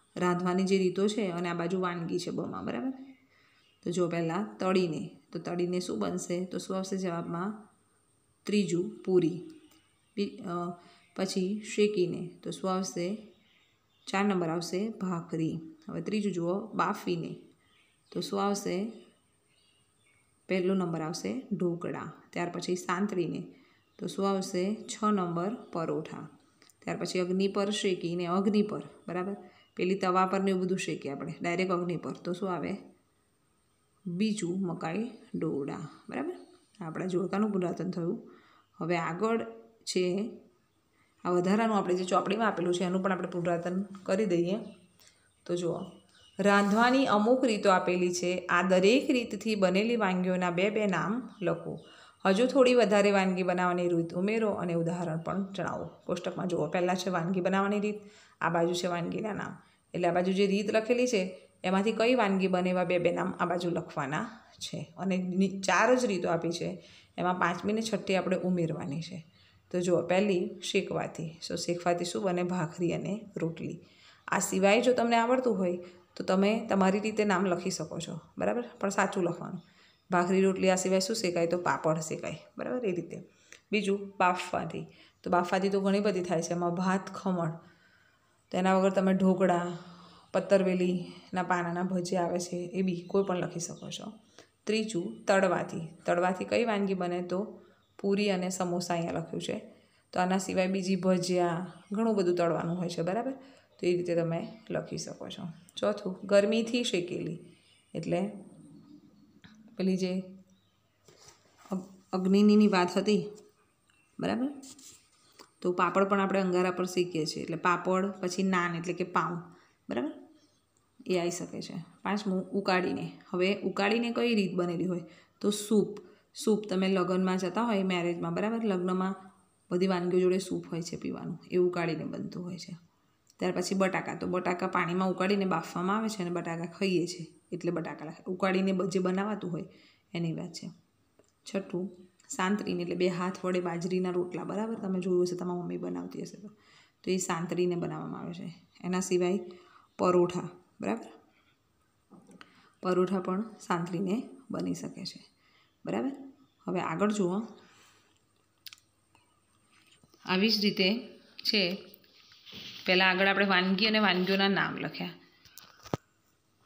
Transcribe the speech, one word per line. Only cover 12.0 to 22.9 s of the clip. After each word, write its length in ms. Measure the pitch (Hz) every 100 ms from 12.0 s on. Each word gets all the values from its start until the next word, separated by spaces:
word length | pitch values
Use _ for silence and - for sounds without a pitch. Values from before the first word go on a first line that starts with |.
| 175 175 175 -
તો 80 | -
શું 220 | 165 190
આવશે? 600 | 185 185 175 175 214 - - _ _ _ _ _ _ -
ચાર 180 | 196 202
નંબર 240 | 185 165
આવશે 400 | 170 170 180 220
ભાખરી. 720 | 220 185 170 165 165 160 165 - - -
હવે 120 | 165
ત્રીજું 300 | 170 214 202
જુઓ, 360 | 170 170 196 226
બાફીને, 680 | 185 175 208 - 170 156 - - _ _ _ _ _ _
તો 100 | 175
શું 220 | 175 196
આવશે? 480 | 202 202 185 175 226 - - _ _ _ _ _ _ _ _ _ _ _ _ _ -
પહેલો 240 | 185 180
નંબર 280 | 190 175 165
આવશે 460 | 156 165 190 240 -
ઢોકળા. 580 | 175 175 170 160 135 160 - -
ત્યાર 200 | 175 175
પછી 220 | 175 175 180
સાંતળીને, 680 | -